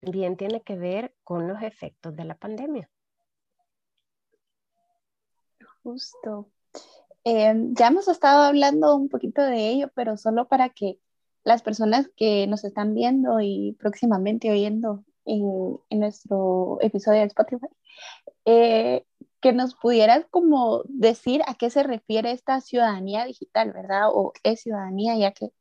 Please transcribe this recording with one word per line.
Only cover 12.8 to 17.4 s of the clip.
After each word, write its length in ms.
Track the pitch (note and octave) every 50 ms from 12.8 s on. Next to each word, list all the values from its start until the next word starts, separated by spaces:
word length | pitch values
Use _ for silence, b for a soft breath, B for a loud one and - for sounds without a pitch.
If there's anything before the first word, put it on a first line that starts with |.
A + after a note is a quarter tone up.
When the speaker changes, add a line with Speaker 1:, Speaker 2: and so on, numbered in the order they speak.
| G#3 G#3+ G#3+
Speaker 2:
viendo 460 | A3 A#3 B3 B3+ C4+ C4 B3+ A#3 A3
y 340 | G#3+ G3+ G3 G3 G3+ G3+ G#3+ _
próximamente 720 | - G#3+ G#3 - - A#3+ G#3+ F#3+ F#3+ G3+ G#3+ A3+ - A3+
oyendo 520 | G#3 G3+ G3+ G#3 G#3+ A3 A3+ A3+ G#3 G3+ G3+ _ _ _ _
en, 540 | - A3 G#3 G3+ G3+ G3 F#3+ F#3 F#3 - - _ _
en 100 | - G#3+
nuestro 800 | G#3 G#3 G#3 - _ - G3 G3 F#3+ F#3 F#3 F#3 F#3 - - -
episodio 400 | - A3 - G3 G3 A3 G#3+ G#3+
de 60 | G#3+ G#3
Spotify, 400 | - -